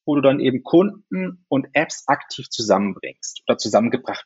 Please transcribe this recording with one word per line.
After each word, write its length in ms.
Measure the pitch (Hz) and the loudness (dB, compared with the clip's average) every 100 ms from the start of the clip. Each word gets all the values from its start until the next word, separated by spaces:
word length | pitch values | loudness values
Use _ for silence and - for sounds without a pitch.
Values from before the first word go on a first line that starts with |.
| - | -2
wo 100 | 147 | 2
du 60 | |
dann 180 | 139 139 | 4 4
eben 240 | 131 127 | 2 0
Kunden 800 | - 165 208 - - 185 185 180 - | 2 4 4 -2 -8 -6 -6 -8 -4
und 200 | 139 135 | -4 -2
Apps 300 | 143 156 - - | -2 -2 -4 -2
aktiv 420 | 143 - - 131 | -2 -4 -14 -12
zusammenbringst 920 | - 104 98 101 92 67 - - - - | -6 0 0 0 -6 -12 -14 -18 -8 -2
oder 100 | 185 | -2
zusammengebracht 680 | 113 104 117 127 - 202 | 0 2 2 -2 -6 -12